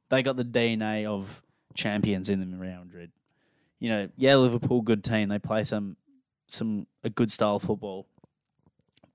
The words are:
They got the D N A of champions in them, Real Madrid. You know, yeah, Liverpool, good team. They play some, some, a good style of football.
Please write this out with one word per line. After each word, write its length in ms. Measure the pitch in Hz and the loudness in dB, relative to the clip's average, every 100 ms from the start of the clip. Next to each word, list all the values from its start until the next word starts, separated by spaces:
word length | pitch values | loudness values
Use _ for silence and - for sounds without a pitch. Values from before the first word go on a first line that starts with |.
| _ | _
They 140 | 131 | 0
got 140 | 135 127 | 2 0
the 80 | 120 | 0
D 260 | 120 117 | 2 2
N 80 | 110 | 0
A 240 | 107 107 107 | -2 -2 -2
of 360 | 101 95 - _ _ _ - | -4 -6 -12 _ _ _ -6
champions 540 | 110 104 107 95 92 | -2 0 0 0 0
in 100 | 98 | -2
them, 180 | 92 92 | -2 -8
Real 200 | 92 90 90 | -12 -12 -16
Madrid. 260 | 87 85 _ _ _ _ _ _ _ | -18 -20 _ _ _ _ _ _ _
You 100 | 120 | -2
know, 200 | 107 98 - | -2 -2 2
yeah, 200 | 131 139 | 6 8
Liverpool, 440 | 127 117 - 127 | 6 4 0 0
good 220 | 113 107 | 2 0
team. 240 | - 110 101 | 2 0 0
They 120 | 104 | -2
play 260 | - 110 104 | -2 -2 0
some, 320 | 107 101 - _ _ _ _ _ | -4 -6 -10 _ _ _ _ _
some, 400 | - 113 104 - _ | -6 -4 -4 -6 _
a 60 | 104 | -8
good 220 | 101 113 | 0 0
style 260 | - 107 101 | 2 2 2
of 60 | |
football. 440 | - 104 104 95 - _ _ _ _ _ _ _ _ _ _ | -2 -4 -6 -12 -14 _ _ _ _ _ _ _ _ _ _